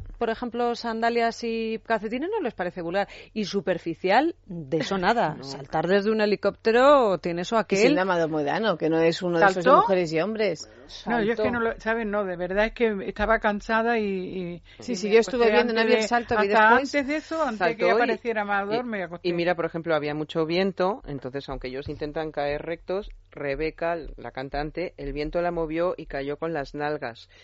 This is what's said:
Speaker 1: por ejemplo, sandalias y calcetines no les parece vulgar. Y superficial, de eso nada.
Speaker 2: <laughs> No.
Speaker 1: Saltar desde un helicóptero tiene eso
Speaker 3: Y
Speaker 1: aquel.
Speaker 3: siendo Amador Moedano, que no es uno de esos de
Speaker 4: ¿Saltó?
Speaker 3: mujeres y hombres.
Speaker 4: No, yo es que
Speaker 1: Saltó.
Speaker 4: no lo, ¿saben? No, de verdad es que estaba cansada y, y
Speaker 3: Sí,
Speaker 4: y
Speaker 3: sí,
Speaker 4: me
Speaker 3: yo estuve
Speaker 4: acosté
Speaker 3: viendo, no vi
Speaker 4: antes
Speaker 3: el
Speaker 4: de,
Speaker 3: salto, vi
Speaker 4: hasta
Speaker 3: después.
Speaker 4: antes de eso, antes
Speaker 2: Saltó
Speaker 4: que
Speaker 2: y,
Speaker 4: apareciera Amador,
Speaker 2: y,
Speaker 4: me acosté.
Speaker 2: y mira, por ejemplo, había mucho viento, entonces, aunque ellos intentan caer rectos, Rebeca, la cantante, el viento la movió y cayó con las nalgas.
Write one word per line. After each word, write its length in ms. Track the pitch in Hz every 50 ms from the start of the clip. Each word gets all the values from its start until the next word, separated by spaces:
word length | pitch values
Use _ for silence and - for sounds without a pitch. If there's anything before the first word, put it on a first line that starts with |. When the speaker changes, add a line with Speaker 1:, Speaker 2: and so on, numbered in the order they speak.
| - - - -
Speaker 1:
por 140 | 233 220
ejemplo, 420 | 226 - 247 233 240 240 240 240 233
sandalias 680 | - - 233 220 226 226 233 233 233 233 226 220 - 240
y 360 | 226 226 226 226 220 226 214 -
calcetines 460 | - 226 196 208 214 226 254 311 370 453
no 60 | 427
les 140 | 311 220 -
parece 260 | - 180 180 - 185
vulgar. 260 | 165 170 175 202 196 - - - - -
Y 140 | _ 220 208
superficial, 880 | 160 196 202 - 190 175 165 - 170 160 - - 185 202 254 302 339 - _ _ -
de 300 | 175 170 151 131 165 156
eso 200 | 151 - 196 190
nada. 380 | 180 196 233 233 185 156 -
Speaker 2:
<laughs> 20 | 123
No. 60 | 131
Speaker 1:
Saltar 420 | 135 135 143 143 - - 160 160
desde 240 | 175 196 202 196 220
un 80 | 220 220
helicóptero 1000 | 208 208 196 - - 202 185 - - 233 220 247 262 285 294 269 240 202 180 160
tiene 240 | - 180 170 175 175
eso 120 | - 226
Speaker 3:
Y 40 | 220
Speaker 1:
aquel. 180 | - - 196 196
Speaker 3:
siendo 240 | 220 262 302 277
Amador 280 | 285 196 180 170 165 151
Moedano, 440 | 156 151 143 139 151 185 226 214 170
que 140 | 156 170 156
no 80 | 160 165
es 220 | 165 165 165 -
uno 160 | 185 175 175 165
de 80 | 202
esos 120 | 190 190 185
de 40 |
Speaker 4:
¿Saltó? 200 | 165 254 285 349
Speaker 3:
mujeres 300 | 427 - 190 180 175 151 160
y 60 | 156
hombres. 480 | 170 214 220 214 220 190 160 - - - - - 135 - - - -
Speaker 4:
No, 160 | 208 240 233
yo 120 | 208 220 233
es 40 | 220
que 40 | 214
Speaker 1:
Saltó. 80 | 240
Speaker 4:
no 80 | 240 240
lo, 200 | 226 226 220 -
¿saben? 300 | - 220 226 233 226 208
No, 160 | 202 208 202
de 100 | 185 180
verdad 300 | 170 180 175 190 208 214
es 80 | 226 -
que 240 | - 240 220 208 190 -
estaba 320 | 190 190 - 208 214 226 220
cansada 600 | 226 214 208 208 - - 226 226 226 233 240 220
y, 60 | 214 202
y 560 | 190 185 180 175 - 190 180 170 175 165 - - - -
Speaker 3:
Sí, 140 | 220 247 240
Speaker 4:
y 20 |
Speaker 3:
sí, 120 | 180 214 202
Speaker 4:
me 40 | 214
Speaker 3:
yo 60 | 226
estuve 240 | 214 - 269 240 233
Speaker 4:
acosté 100 | 220 214
Speaker 3:
viendo, 200 | 220 233 240 220
no 60 | 226 226
vi 80 | - -
Speaker 4:
antes 20 | 220
Speaker 3:
el 40 |
Speaker 4:
de, 60 | 214 208
Speaker 3:
salto, 280 | 240 240 226 - 240 214
vi 60 | 208 202
Speaker 4:
hasta 100 | 214 220 214 220
Speaker 3:
después. 240 | 240 262 285 - -
Speaker 4:
antes 120 | 285 262 262
de 80 | 302 311
eso, 260 | - - 320 320 311
antes 140 | 254 220 196
Speaker 2:
Saltó 180 | 185 170 160 208
Speaker 4:
que 80 | -
Speaker 2:
y, 40 | -
Speaker 4:
apareciera 520 | - 233 240 233 220 214 - 233 220 214
Amador, 420 | 208 202 202 202 202 202 214 240 247
Speaker 2:
y, 40 | 240
Speaker 4:
me 140 | 220 196 175
acosté. 240 | 165 175 175 - 175
Speaker 2:
y 40 | 170
mira, 200 | 170 170 175 180
por 100 | 170 165
ejemplo, 280 | 160 - 165 156 165 160
había 200 | 151 143 147 147
mucho 240 | 151 156 - - 165 160 156
viento, 540 | 170 180 196 196 175 - 185 185 226 - -
entonces, 420 | - 143 131 - 127 131 139 139 -
aunque 180 | 135 127 - 127
ellos 220 | 127 135 147 -
intentan 420 | 147 - 156 147 147 165 156 156
caer 300 | 147 147 143 143 147 147 151
rectos, 460 | 160 170 165 - - 180 196 - - - - _ _
Rebeca, 680 | - 147 143 143 139 143 156 160 - - 170 170 170 165 135 123 127 -
la 140 | 117 120
cantante, 640 | - 131 135 139 143 143 151 156 - 165 180 - - -
el 160 | 143 139 135
viento 280 | 147 151 156 147 175
la 100 | 175 175
movió 420 | 175 165 165 151 156 165 170 185 -
y 120 | - 160 -
cayó 300 | - 139 139 143 147 -
con 160 | 165 170 165
las 200 | 147 135 - -
nalgas. 560 | 147 147 147 151 143 139 120 117 - - _ _ -